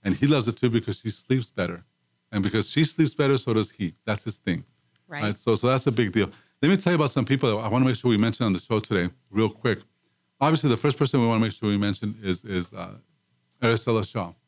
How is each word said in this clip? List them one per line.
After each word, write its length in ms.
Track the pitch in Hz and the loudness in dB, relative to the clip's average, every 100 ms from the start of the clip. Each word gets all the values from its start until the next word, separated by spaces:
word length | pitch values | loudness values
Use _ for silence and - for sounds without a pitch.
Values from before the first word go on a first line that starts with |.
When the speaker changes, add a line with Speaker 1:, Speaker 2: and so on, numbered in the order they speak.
Speaker 1:
And 120 | 98 | -2
he 120 | 95 143 | 0 2
loves 220 | 147 113 | 2 0
it 80 | 117 | 0
too 140 | 127 | 0
because 260 | 117 113 95 | 0 -2 -6
she 120 | 113 | -8
sleeps 400 | - - 131 117 | -10 -2 -2 -2
better. 340 | - 87 87 _ _ _ _ _ | -6 -6 -6 _ _ _ _ _
And 100 | 107 | -4
because 280 | 98 107 101 | -2 -2 0
she 140 | - | 0
sleeps 300 | 156 - 156 | 0 2 0
better, 220 | - 139 135 | 2 0 2
so 160 | - | 2
does 180 | 110 104 | 0 0
he. 240 | - 92 - | -4 -6 -6
That's 200 | - 101 | -6 -6
his 120 | 113 - | -6 -8
thing. 280 | - 85 - _ _ _ _ | -6 -6 -6 _ _ _ _
Speaker 2:
Right. 140 | 143 | -6
Speaker 1:
Right? 140 | 107 98 | -4 -2
So, 180 | - 107 | 0 2
so 100 | 123 | 2
that's 200 | 131 139 | 2 2
a 60 | |
big 200 | 117 220 | 0 2
deal. 180 | 107 98 - _ _ | 2 0 -4 _ _
Let 60 | 147 | 2
me 80 | 190 | 2
tell 160 | 180 | 2
you 40 | 170 | 2
about 140 | 143 | 0
some 140 | - | 0
people 260 | 120 135 127 | 0 0 0
that 60 | 107 | 0
I 120 | 110 | 0
wanna 180 | 120 131 | 2 2
make 100 | 117 | 0
sure 140 | 123 | 2
we 80 | 110 | 2
mention 280 | 113 110 113 | 2 0 -2
on 60 | |
the 80 | 90 | -2
show 180 | - 110 | -2 -4
today, 320 | - 98 87 - _ | 0 -2 -2 -8 _
real 180 | 98 110 | 0 0
quick. 320 | - - 98 - _ _ _ _ _ | 0 -4 -4 -8 _ _ _ _ _
Obviously, 300 | 143 160 147 | 0 2 2
the 60 | 113 | 2
first 200 | 147 131 | 0 0
person 240 | 139 135 | 0 2
we 60 | 117 | 2
wanna 140 | 113 | 2
make 120 | 110 | 0
sure 160 | - 107 | -2 -2
we 100 | 104 | 0
mention 380 | 104 - 107 107 | 0 -2 -6 -6
is, 220 | 98 90 | -6 -6
is, 280 | 107 92 87 | -4 -6 -6
uh, 220 | 92 90 104 _ _ _ _ _ _ | -10 -14 -16 _ _ _ _ _ _
Araceli 460 | 117 113 - 110 98 | 0 0 0 -2 -2
Shaw. 220 | - 87 82 | -8 -10 -12